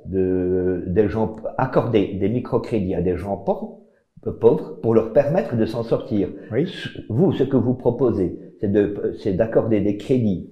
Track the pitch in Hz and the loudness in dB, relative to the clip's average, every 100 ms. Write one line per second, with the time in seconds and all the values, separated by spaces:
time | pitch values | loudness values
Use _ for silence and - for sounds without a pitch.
0 | 92 95 92 92 90 92 90 90 92 90 | -6 0 2 2 2 2 0 0 0 2
1 | 104 110 110 - - - 127 - 123 110 | 2 2 -2 -4 -8 -4 0 2 2 2
2 | 95 98 98 120 - 120 - 113 92 90 | 2 0 -2 -2 -2 -4 -2 -2 -2 0
3 | 87 85 101 98 - 196 220 - - _ | 0 -2 -4 -4 -4 -4 -6 -14 -20 _
4 | _ - - - 113 139 - - 117 113 | _ -12 -10 2 4 4 0 -4 2 2
5 | - 147 139 170 226 120 107 117 113 135 | 4 2 2 0 0 0 0 -2 -2 -4
6 | - 107 87 - - 113 180 - - - | -2 -2 -2 -4 -6 -2 -2 -4 -12 -12
7 | - 113 185 - 131 135 110 123 - - | -6 2 2 2 2 2 2 0 0 2
8 | 127 104 87 - - - 101 104 101 101 | 2 2 -2 -4 -14 -6 0 2 2 0
9 | - - 110 90 110 - 113 107 98 101 | -4 -4 -2 0 2 2 2 2 2 -2
10 | - 131 110 87 - | 0 2 2 -2 -6